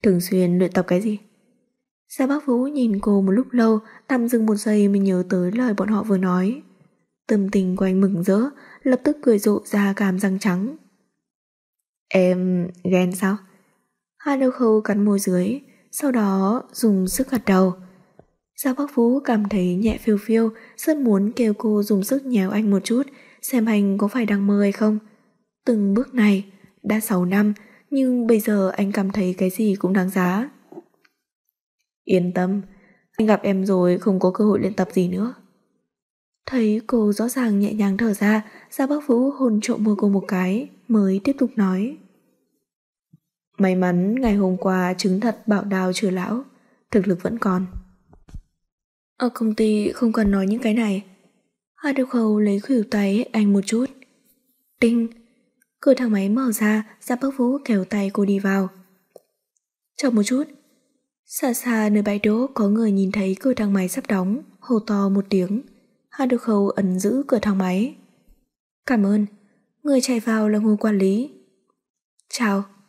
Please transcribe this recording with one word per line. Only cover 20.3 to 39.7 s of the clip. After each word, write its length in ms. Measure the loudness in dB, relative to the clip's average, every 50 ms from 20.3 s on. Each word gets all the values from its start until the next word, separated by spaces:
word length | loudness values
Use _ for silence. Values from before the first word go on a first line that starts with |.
| 0 2 2 0 -2 -8 -20 -20 -18
rất 200 | -6 -2 -2 0
muốn 360 | 2 2 2 2 2 2 0 0
kêu 180 | 0 0 0 0
cô 280 | 0 -2 0 0 0
dùng 220 | 2 2 0 0 0
sức 220 | 0 -2 -4 -2
nhéo 240 | -2 0 0 0 0
anh 200 | -2 -2 0 2
một 100 | 0 0 0
chút, 180 | 0 -2 -2 -2 -4 -8 -20 -20 -20 -20 _
xem 240 | -10 -4 -2 0 0
anh 320 | 2 2 2 2 2 0 0
có 100 | -2 -2
phải 180 | -2 -2 -2
đang 200 | 0 0 0 2
mơ 140 | 2 2 2
hay 120 | 2 0
không. 260 | 0 0 0 0 0 -2 -6 -12 _ _ _ _ _ _ _ _ _ _ _
Từng 280 | 0 0 2 2 2 2
bước 200 | 0 -2 -2 0
này, 380 | 2 4 4 2 2 -2 -8 -20 _ -20 _ _ _
đã 180 | -6 -4 -4 -2
sáu 240 | -2 -2 0 0 0
năm, 300 | 0 2 2 2 2 0 -4 -8 -20 -20 _ _ _
nhưng 360 | -2 0 0 2 0 0 2
bây 140 | 2 2 2
giờ 300 | 2 0 0 0 0 0 0
anh 160 | -2 -4 -2
cảm 180 | -2 -2 -2 -2
thấy 240 | -2 -2 -2 -2 -2 -2
cái 120 | -2 -2
gì 240 | -2 0 0 0 0 0
cũng 140 | -2 0
đáng 180 | 0 0 0 0
giá. 400 | 0 0 0 0 0 -2 -4 -6 -10 _ _ _ -20 -20 -20 _ _ _ _ _ _ _ _ _ _ _ _ _ _ _ _ _ _ _ _ _ _ _ _
"Yên 280 | 0 0 0 0 0 -2
tâm, 280 | -2 -2 -2 -2 -6 -8 -10 -20 -20 _ _ _ _ _ _ _
anh 100 | -2 2
gặp 160 | 2 2 2
em 240 | 2 -2 0 0 0
rồi 320 | 0 2 2 4 2 2 2
không 220 | 0 0 0 2
có 100 | 2 0
cơ 140 | 2 2 2
hội 160 | 2 2 2
luyện 140 | 0 -2 -2
tập 140 | -2 -4 0
gì 160 | 0 0 0 0
nữa." 260 | -2 -4 -4 -4 -6 -12 -20 _ _ _ _ _ _ _ _ _ _ _ _ _ _ _ _ _ _ _ _
Thấy 340 | -4 -2 0 2 2 0 0 -2
cô 260 | -2 0 2 2 2
rõ 160 | 2 0 -2 -4
ràng 320 | -2 -2 0 0 2 0
nhẹ 140 | 0 0 0
nhàng 220 | 0 0 0 0
thở 180 | 0 0 -2 0
ra, 360 | 0 2 2 2 2 0 -6 -18 -20 -20 _
Gia 160 | -6 -4 -2
Bắc 200 | -2 -2 -4 0
Vũ 240 | 0 2 2 2 0
hôn 300 | 0 0 0 0 0 0
trộm 220 | 0 -2